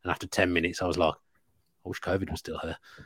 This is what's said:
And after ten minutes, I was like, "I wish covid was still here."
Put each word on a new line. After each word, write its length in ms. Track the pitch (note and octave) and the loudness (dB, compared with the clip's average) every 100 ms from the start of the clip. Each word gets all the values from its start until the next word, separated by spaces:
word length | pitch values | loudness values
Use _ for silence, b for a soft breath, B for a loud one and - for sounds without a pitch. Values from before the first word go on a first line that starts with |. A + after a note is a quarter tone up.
And 80 | F2+ | -4
after 160 | E2+ F2 | -2 -2
ten 240 | - F#2 | 2 4
minutes, 300 | F2 E2+ F2 | 4 2 0
I 40 | F2+ | 0
was 120 | E2+ | 4
like, 160 | D#2+ | 2
"I 720 | - _ _ _ _ _ _ - | 2 _ _ _ _ _ _ -10
wish 140 | G2 | -6
covid 280 | - F#2+ F2+ | -2 0 -2
was 120 | E2+ | -6
still 180 | - D#2 | -8 -8
here." 180 | E2 D#2+ B B | -6 -8 B B